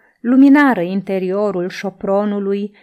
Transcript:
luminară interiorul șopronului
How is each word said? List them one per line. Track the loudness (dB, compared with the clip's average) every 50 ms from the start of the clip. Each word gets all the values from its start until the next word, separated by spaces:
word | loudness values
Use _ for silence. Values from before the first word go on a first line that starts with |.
| _ _ _ _
luminară | -4 0 4 6 6 6 6 6 4 4 2 0
interiorul | -2 -4 -4 -6 -4 -4 -4 -4 -4 -4 -4 -2 -2 -2 -2 -4 -6 -6
șopronului | -8 -8 -10 -10 -10 _ -4 -2 -2 0 0 -2 -4 -4 -4 -4 -4 -4 -6 -8 _ _